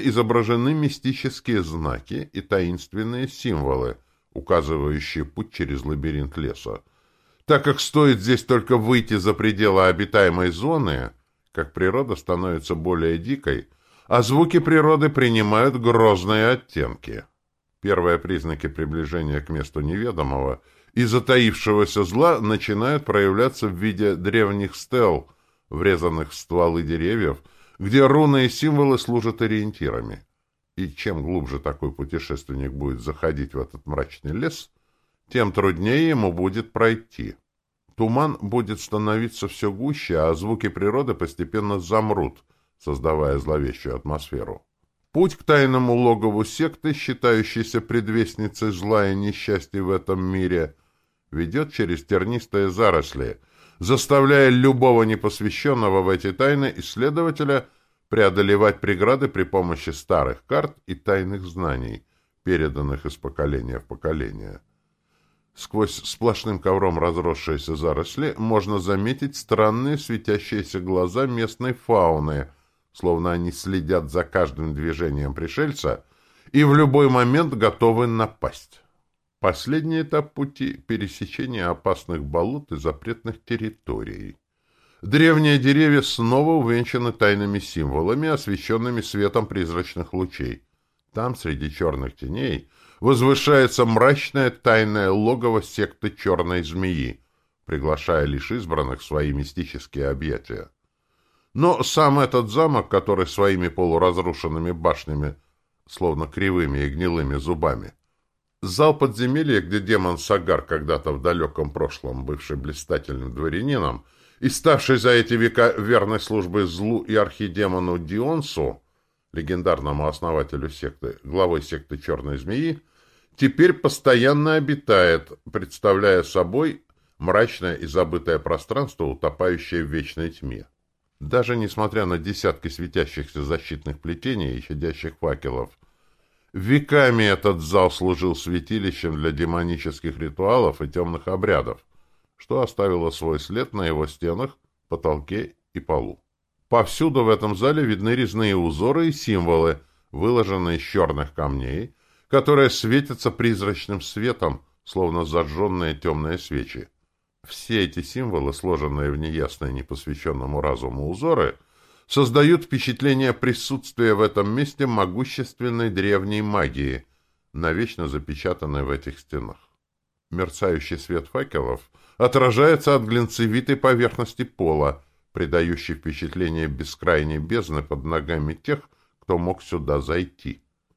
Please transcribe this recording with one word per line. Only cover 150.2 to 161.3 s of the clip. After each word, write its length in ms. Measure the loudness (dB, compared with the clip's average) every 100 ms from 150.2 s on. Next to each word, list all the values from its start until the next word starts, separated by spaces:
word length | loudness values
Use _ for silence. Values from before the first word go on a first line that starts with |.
| 2 2 2 0 -2 -4
из 60 |
черных 500 | -2 0 0 0 -6
камней, 640 | -6 -4 -4 -6 -8 -10 _ _ _ 0
которые 420 | 2 4 4 4
светятся 600 | 2 0 0 0 -4 -4
призрачным 720 | 0 0 0 -2 -4 -6 -8
светом, 600 | -8 -6 -4 -2 -2 -4 _ _
словно 420 | -8 -2 0 -2
зажженные 680 | -2 -2 -2 -2 -2 -2 -4
темные 420 | -4 -4 -2 -4 -6
свечи. 520 | -6 -8 -8 -14 -16 _ _ _ _ _ -20
Все 380 | -14 -4 0
эти 160 | 0 -4
символы, 520 | -8 -6 -4 -2 -4
сложенные 560 | -4 -2 -2 -2 -2 -2
в 60 |
неясные 560 | -4 -4 -4 -6 -6 -8
непосвященному 880 | -8 -10 -12 -10 -8 -6 -6 -6 -4
разуму 500 | -2 -4 -6 -6 -8
узоры – 460 | -4 0